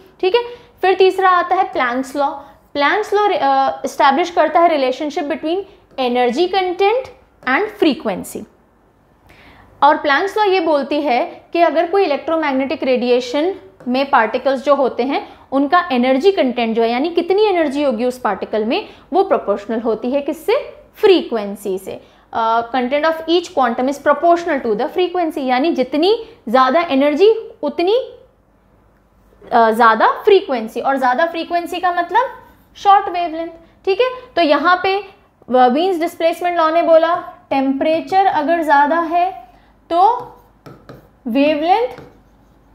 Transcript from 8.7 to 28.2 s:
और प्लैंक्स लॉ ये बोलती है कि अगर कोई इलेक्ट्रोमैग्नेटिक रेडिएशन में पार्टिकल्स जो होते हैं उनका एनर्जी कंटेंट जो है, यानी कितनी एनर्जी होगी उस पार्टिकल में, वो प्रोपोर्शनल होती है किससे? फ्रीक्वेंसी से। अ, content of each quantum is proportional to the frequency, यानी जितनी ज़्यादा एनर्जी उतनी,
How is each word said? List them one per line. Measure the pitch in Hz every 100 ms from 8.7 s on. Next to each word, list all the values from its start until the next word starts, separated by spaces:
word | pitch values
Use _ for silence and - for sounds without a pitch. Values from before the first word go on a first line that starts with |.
| _ _ _ _ _ _ - - - - -
और | 277 302
प्लैंक्स | 302 277 392 427
लॉ |
ये | 415 381
बोलती | 330 294 269 294
है | 294 240 339 - -
कि | 339
अगर | 339 294 339
कोई | 392
इलेक्ट्रोमैग्नेटिक | 370 269 302 330 302 262 269 311
रेडिएशन | 269 247 240 247 247 285 330 381 - - -
में | 254 277
पार्टिकल्स | 262 220 233 262 269
जो | 294
होते | 277 247 -
हैं | 254 330 415 - -
उनका | 269 285 359 349
एनर्जी | 254 247 262 370
कंटेंट | 392 269 247 226 226
जो |
है, | 226
यानी | 240 320
कितनी | 339 349 381 427
एनर्जी | 349 302 277
होगी | 285 220
उस | 247 247
पार्टिकल | 226 214 202 220
में, | 214 339 427 - -
वो | 339
प्रोपोर्शनल | 392 220 - 202 - 220
होती | 226 214 247
है | 277
किससे? | 277 302 - 508 - - -
फ्रीक्वेंसी | - 415 339 339 226 202 202 208 190
से। | - 135 - _ _
अ, | - 226 233 233 262
content | 247 294 320
of | 320 320
each | 339 339 -
quantum | 247 233 254
is | 285
proportional | 302 285 339 339 339 285 240
to | 208
the | 285
frequency, | 339 359 359 330 311
यानी | 262 254 320
जितनी | 262 254 294 349 466 - - -
ज़्यादा | 247 262 294
एनर्जी | 339 269 294 294 403 453 - -
उतनी, | 294 - 349 466 - -